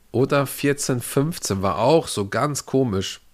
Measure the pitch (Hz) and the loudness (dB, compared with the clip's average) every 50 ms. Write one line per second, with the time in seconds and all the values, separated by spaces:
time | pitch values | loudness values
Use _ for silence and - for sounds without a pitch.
0 | _ _ - 110 135 139 151 143 139 131 - - - 143 139 139 - - 135 120 | _ _ 0 0 2 2 2 0 0 0 -4 -2 0 0 0 0 0 -2 -2 -2
1 | - - - 139 139 160 175 - - - 101 98 95 98 90 95 110 131 160 165 | -2 -2 0 0 0 0 -2 -6 -4 -4 -2 0 0 0 0 2 4 4 4 4
2 | - - - 107 101 101 - 113 131 151 143 - - - - 135 135 120 95 98 | 2 0 -4 -4 -4 -2 -2 -2 0 0 -2 -4 -6 0 2 2 2 2 0 -2
3 | 92 - - - _ - | -2 -4 -8 -12 _ -20